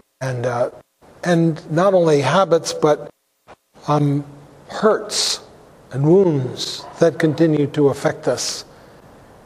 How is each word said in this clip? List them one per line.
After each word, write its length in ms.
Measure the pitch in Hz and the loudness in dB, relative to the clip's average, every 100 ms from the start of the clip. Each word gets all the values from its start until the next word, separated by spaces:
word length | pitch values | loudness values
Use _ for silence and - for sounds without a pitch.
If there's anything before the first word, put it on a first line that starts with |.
| _ _ | _ _
And, 260 | 135 123 123 | -8 -4 -4
uh, 240 | 120 - - _ _ _ - | -2 -4 -6 _ _ _ -8
and 480 | 175 170 165 151 - | -2 2 2 -2 -4
not 240 | 156 196 | 0 2
only 280 | 185 165 147 | 4 4 2
habits, 500 | 135 180 180 165 - | 2 2 2 0 0
but, 360 | - 151 151 - - _ _ _ - _ _ - | -2 0 0 -4 -20 _ _ _ -20 _ _ -4
um, 380 | 147 143 143 - - - - - | 0 0 -2 -6 -14 -20 -20 -16
hurts 720 | - 214 190 - - - - - - - - - | -2 0 0 -2 -4 -4 -6 -12 -20 -20 -20 -12
and 120 | 127 | -2
wounds 800 | 151 190 185 143 127 113 - - - - | 4 4 4 0 -4 -8 -10 -12 -16 0
that 220 | 170 - | 0 2
continue 480 | 160 139 165 151 143 | 0 2 2 2 0
to 200 | 151 139 | 2 0
affect 380 | 123 160 135 143 | 2 -4 -4 -4
us 380 | 123 - - - - - - - - - - | -4 -6 -10 -14 -20 -20 -20 -20 -20 -20 -20